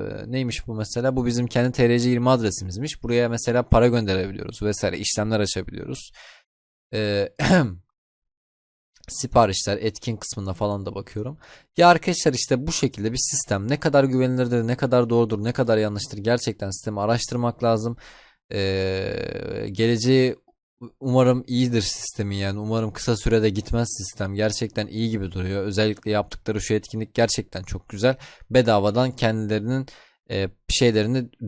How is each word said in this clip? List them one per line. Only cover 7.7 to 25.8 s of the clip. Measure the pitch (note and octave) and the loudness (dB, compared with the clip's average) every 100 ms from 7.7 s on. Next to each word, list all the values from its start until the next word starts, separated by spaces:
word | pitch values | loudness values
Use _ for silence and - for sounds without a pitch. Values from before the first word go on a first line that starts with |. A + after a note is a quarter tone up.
| F2 _ _ _ _ _ _ _ _ _ _ _ _ - | -4 _ _ _ _ _ _ _ _ _ _ _ _ -10
siparişler, | - B2+ B2 G#2+ F#2+ - G2+ | -6 2 4 4 2 -2 -2
etkin | A2 - - A2 | -4 -4 -8 -6
kısmına | - - F#2+ | -6 -6 -6
falan | F#2+ G#2 G2+ F#2+ | -2 -2 -2 -6
da | G2 | -8
bakıyorum. | G2 G#2 A#2+ D#3 - - _ - | -10 -8 -8 -10 -20 -20 _ 4
Ya | F3 | 6
arkadaşlar | E3 - E3+ D#3 | 6 2 0 0
işte | B2+ - B2+ D#3 | 0 0 0 0
bu | |
şekilde | - C3+ - G#2+ | -2 -2 -2 -4
bir | B2 - | 0 0
sistem. | C3 - G2 A2 | 0 0 -2 -2
Ne | D3 | -2
kadar | D#3+ C#3 | 2 4
güvenilirdir, | C3+ B2+ B2+ B2+ B2 A#2+ A2+ | 4 4 2 2 0 0 0
ne | B2 | 0
kadar | C3 B2 A#2 | 2 2 4
doğrudur, | A#2 A2+ G#2+ | 4 2 0
ne | A2 | -2
kadar | A#2+ A#2+ A2 | -2 2 2
yanlıştır, | G#2+ G#2 - G#2 | 2 -2 -8 -6
gerçekten | G#2 A#2+ - G#2 G2 | 0 0 0 -4 -6
sistemi | - A2+ G#2 | -6 -6 -2
araştırmak | G#2 A#2 - B2 A#2+ - | 0 0 0 -2 -2 0
lazım. | A#2 A2+ A2+ A#2 - - - _ _ | 0 2 0 -6 -14 -20 -20 _ _
Ee, | G#2 F#2+ F#2+ F#2+ F#2+ G2+ - - - - G#2 G#2+ | -4 -2 0 -2 -2 -4 -6 -6 -8 -8 -8 -8
geleceği | F#2+ A2+ A#2 B2 C3 B2+ - _ _ _ _ A#2 _ | 0 2 2 4 4 4 -2 _ _ _ _ -20 _
umarım | C3+ B2+ B2+ B2+ - | 0 4 4 2 0
iyidir | B2 B2 A#2 | 0 2 2
sistemin, | G2 - - - G2+ G2 | 0 -6 -8 -6 -4 -2
yani | G2 G2+ | -4 -4
umarım | G#2+ A2+ A2 | -2 -2 -2
kısa | - - A2+ | -4 -2 0
sürede | - A2 A2 | 2 4 2
gitmez | G2+ - A#2 A#2 - | 0 -2 -2 -2 -4
sistem. | F#2 - G2 | -8 -8 -6
Gerçekten | G2 G#2+ - A2+ A2 G2+ | -2 -2 -2 -4 -6 -6
iyi | G#2+ A2+ | -2 -2
gibi | A2 F#2+ | -2 -4
duruyor. | F#2 F#2 G2 | -4 -4 -4
Özellikle | G2+ G2 | -2 0